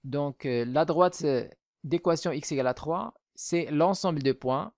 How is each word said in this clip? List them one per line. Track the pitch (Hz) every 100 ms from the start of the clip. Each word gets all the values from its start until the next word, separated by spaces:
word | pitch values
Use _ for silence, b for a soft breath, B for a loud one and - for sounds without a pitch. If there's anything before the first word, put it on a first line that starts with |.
Donc, | 135 143 143 131 139
euh, | 120 117
la | 135 160
droite, | 160 180 -
euh, | 151 131 107 - _ _
d'équation | 139 170 175 165 175
X | 147 -
égale | 139 127
à | 123
trois, | 147 170 226 _ _ -
c'est | - 170 151
l'ensemble | 151 175 190 190 151
de | 135
points | 131 127 135 -